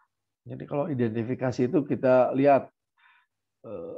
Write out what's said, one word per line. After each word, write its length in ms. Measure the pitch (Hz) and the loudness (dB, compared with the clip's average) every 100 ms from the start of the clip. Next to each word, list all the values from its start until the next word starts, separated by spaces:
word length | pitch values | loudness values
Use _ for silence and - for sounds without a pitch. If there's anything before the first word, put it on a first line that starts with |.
| _ _ _ _ 120 | _ _ _ _ -16
Jadi 180 | 131 143 | -14 -8
kalau 160 | 143 156 | -6 -4
identifikasi 800 | 131 117 113 113 127 127 117 123 | -2 -2 -2 -6 -4 -4 -2 0
itu 160 | 143 | 0
kita 500 | 143 127 131 127 120 131 | -2 0 4 4 4 4
lihat, 320 | 143 135 - _ _ _ _ _ _ _ _ _ 117 | 4 4 2 _ _ _ _ _ _ _ _ _ -14
eh, 300 | 95 85 | -12 -12